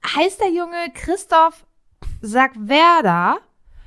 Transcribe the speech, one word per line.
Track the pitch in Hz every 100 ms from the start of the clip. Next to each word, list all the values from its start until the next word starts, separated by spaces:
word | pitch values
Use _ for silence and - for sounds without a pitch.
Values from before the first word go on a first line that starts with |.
heißt | - 285 349 381
der | 392
Junge | 339 339 339 339
Christoph | - - 370 - 330 330 - _ _ _ _ - -
Sagwerda | 226 226 262 247 208 277 330 339 220 170 180 339 - _ _ -